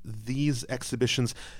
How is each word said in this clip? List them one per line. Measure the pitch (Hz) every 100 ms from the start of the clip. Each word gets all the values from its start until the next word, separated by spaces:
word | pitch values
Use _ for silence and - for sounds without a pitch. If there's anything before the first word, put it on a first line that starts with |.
| 110
these | 107 113 135 147 123 -
exhibitions | 131 - 120 123 - 120 - -